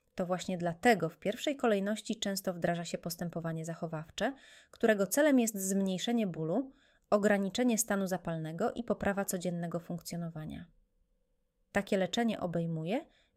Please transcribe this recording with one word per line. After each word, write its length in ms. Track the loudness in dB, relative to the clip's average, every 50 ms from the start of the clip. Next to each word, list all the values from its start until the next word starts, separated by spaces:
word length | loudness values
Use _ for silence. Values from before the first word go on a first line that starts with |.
| _ _ _
To 120 | -6 -2
właśnie 320 | -2 -2 -2 -2 -4 -4 -2
dlatego 500 | -2 -2 0 4 6 6 6 6 2 -2
w 100 | -4 -4
pierwszej 380 | -4 -4 -4 -2 -2 -2 0
kolejności 600 | 2 2 2 4 2 2 0 -2 -4 -4 -6 -4
często 380 | -2 -2 -2 -2 -2 -4 -4 -4
wdraża 300 | 0 0 0 0 0 -4
się 140 | -6 -6 -6
postępowanie 640 | -6 -6 -6 -6 -6 -6 -4 -4 -4 -4 -4 -4 -6
zachowawcze, 680 | -6 -6 -6 -6 -6 -6 -8 -10 -8 -6 -4 -2 -2 -4 -6 -14 -20 -20 -20 -20 _
którego 360 | -4 2 4 4 4 4 2
celem 340 | 2 4 4 6 6 6 6
jest 140 | 4 2 0
zmniejszenie 720 | -2 -2 0 0 2 2 0 -2 -2 -2 0 0 0 0
bólu, 460 | 0 -2 -2 -2 0 0 0 -2 -4 -8 _ _ _ _ _ _ 2
ograniczenie 680 | 2 4 4 4 4 2 0 0 0 2 2 2 2 2
stanu 280 | 0 0 0 0 0
zapalnego 640 | -2 -2 -4 -4 -4 -4 -4 -4 -4 -4 -2 -2 -2
i 120 | -2 -2 -2
poprawa 400 | -2 -2 0 0 0 0 0 -2
codziennego 560 | -2 -4 -4 -2 -2 -2 -2 -4 -4 -4 -6
funkcjonowania. 840 | -6 -6 -8 -8 -8 -8 -8 -6 -6 -8 -8 -8 -10 -10 -10 -12 -14 -16 _ _ _ _ _ _ _ _ _ _ _ _ _ _ _ _ _ _ _ _
Takie 240 | -2 -2 0 2 2
leczenie 440 | 2 2 2 0 0 0 0 0 -2
obejmuje 640 | -2 -2 -2 -2 -2 -2 -2 -2 -2 -2 -2 -2 -4 -6 _ _ _ _ _